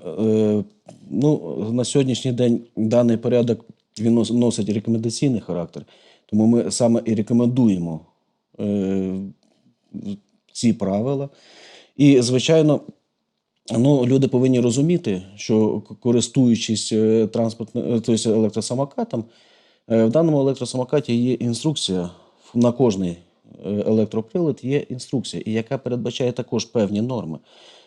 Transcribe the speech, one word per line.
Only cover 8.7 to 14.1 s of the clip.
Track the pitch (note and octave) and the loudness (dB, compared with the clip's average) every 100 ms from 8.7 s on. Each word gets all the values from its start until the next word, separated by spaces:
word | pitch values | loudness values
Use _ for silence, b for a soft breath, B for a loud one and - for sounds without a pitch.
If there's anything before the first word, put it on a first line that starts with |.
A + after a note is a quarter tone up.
| G2+ F#2+ G2 F#2+ F#2+ G2 - _ _ _ _ _ - G2+ G2+ _ _ _ | -2 -2 -2 -4 -6 -10 -16 _ _ _ _ _ -14 -12 -12 _ _ _
ці | - A#2+ | -2 0
правила. | - F#2+ G2+ B2 C#3 C#3 B B B B B B - | 0 -2 -2 -2 -4 -8 B B B B B B 2
І, | C#3+ C3+ | 6 6
звичайно, | A#2+ B2+ C#3 D#3+ D3+ C#3+ - - _ _ _ _ _ _ - A#2+ | 4 2 2 4 4 2 -2 -18 _ _ _ _ _ _ -6 0
ну, | C3 C#3+ | 4 4
люди | B2 | 4